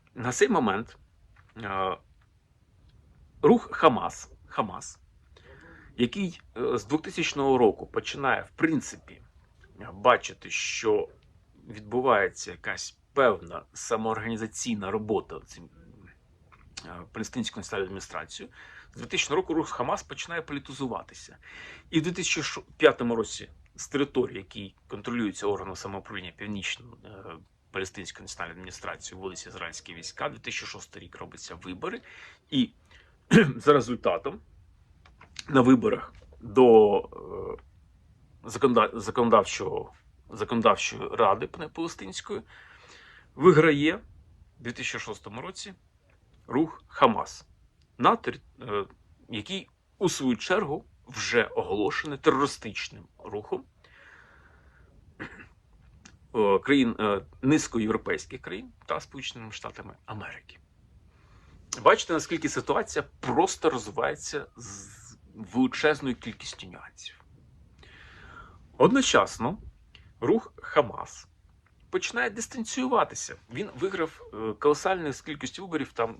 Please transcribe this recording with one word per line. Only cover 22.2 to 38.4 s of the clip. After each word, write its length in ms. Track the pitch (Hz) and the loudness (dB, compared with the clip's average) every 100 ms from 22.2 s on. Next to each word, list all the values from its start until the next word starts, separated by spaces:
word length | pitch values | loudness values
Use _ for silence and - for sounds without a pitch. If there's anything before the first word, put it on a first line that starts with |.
| 170 - 143 - - - | -2 -2 -2 -8 -12 4
п'ятому 380 | 151 - 120 117 | 4 6 0 -2
році 340 | 104 - - - _ - | -2 -6 -14 -20 _ -18
з 120 | - | -6
території, 500 | 139 143 135 110 - | -2 0 0 -2 -4
які 380 | 95 113 98 - - | -14 -14 -14 -16 -16
контролюються 600 | 104 104 120 107 90 104 | -12 -6 -2 -2 -2 -2
органом 280 | 98 95 90 | -2 -4 -10
самоуправління 580 | 101 98 - 104 92 - | -10 -10 -10 -12 -12 -12
Північно, 480 | 104 101 92 - 120 117 104 | -10 -8 -8 -8 -12 -20 -20
е, 40 | 98 95 82 - _ _ | -20 -18 -18 -20 _ _
Палестинської 520 | 95 95 - 87 - | -8 -8 -8 -14 -14
національної 300 | 92 - 85 | -14 -12 -12
адміністрації, 640 | 85 92 87 90 82 - 92 | -12 -16 -14 -12 -12 -14 -12
вводяться 300 | 95 87 90 | -12 -12 -14
ізраїльські 440 | 92 85 80 - | -12 -12 -12 -16
війська. 360 | 85 - - 139 | -16 -14 -8 -8
Дві 100 | 113 | -8
тисячі 260 | - - 104 | -10 -10 -10
шостий 380 | 104 - - | -14 -16 -20
рік 140 | 87 - | -18 -16
робиться 380 | 85 85 - 87 | -18 -16 -16 -14
вибори. 460 | 90 92 156 226 - - - - _ | -12 -10 -8 -10 -12 -20 -20 -20 _
І 200 | 143 120 - _ - _ _ - | 0 0 -4 _ -20 _ _ 4
<clears throat> 260 | - 160 120 | 6 6 4
за 180 | 143 | 4
результатом 640 | 147 117 120 110 85 - 92 - - _ _ _ _ - - - - - | 6 4 -2 0 -2 -4 -10 -16 -20 _ _ _ _ -20 -20 -20 -16 2
на 120 | 135 | 6
виборах 520 | 123 127 110 - - - - - | 8 8 6 0 -4 -18 -20 -18
до, 560 | 113 104 127 113 104 98 | 0 6 10 12 10 6
е, 640 | - - 85 92 95 - - _ _ _ _ _ _ _ | -2 -10 -14 -10 -10 -12 -16 _ _ _ _ _ _ _